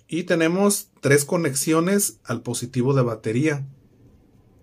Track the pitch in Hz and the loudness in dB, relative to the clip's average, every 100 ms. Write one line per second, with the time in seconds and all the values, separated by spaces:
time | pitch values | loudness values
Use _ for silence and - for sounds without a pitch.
0 | _ 160 180 170 160 180 202 202 - _ | _ -6 -2 0 2 2 2 0 -6 _
1 | 131 143 - 175 160 139 160 160 175 202 | 2 2 2 0 0 -2 0 2 2 0
2 | - - - 120 - 120 120 127 127 139 | -2 -6 -8 -8 -6 -8 -4 -2 2 2
3 | 120 110 113 117 156 143 139 - _ _ | 0 -2 -4 0 0 -2 -6 -16 _ _
4 | - _ _ _ _ _ | -20 _ _ _ _ _